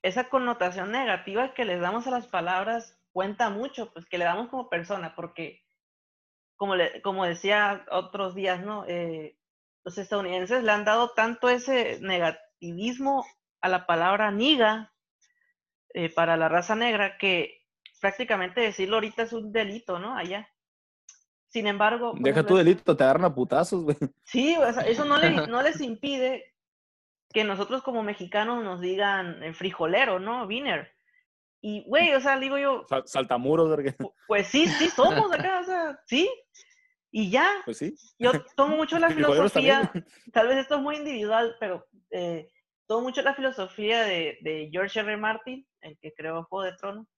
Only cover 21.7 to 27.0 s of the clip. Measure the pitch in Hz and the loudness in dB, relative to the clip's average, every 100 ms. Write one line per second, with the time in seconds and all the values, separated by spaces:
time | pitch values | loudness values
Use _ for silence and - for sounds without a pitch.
21.7 | 202 214 233 240 - 135 147 156 185 165 | 2 2 2 -4 0 2 2 4 6 6
22.7 | 180 - 147 135 147 180 127 127 135 175 | 4 2 4 4 6 2 0 0 0 0
23.7 | 185 156 143 135 _ - 180 277 330 247 | -2 -2 -2 -4 _ -4 0 2 4 2
24.7 | 240 - 233 294 285 330 311 - 240 285 | 2 0 0 2 4 6 4 0 0 0
25.7 | 302 262 220 285 277 254 254 - _ _ | 0 -6 -6 -6 -2 -2 -2 -10 _ _
26.7 | _ _ _ | _ _ _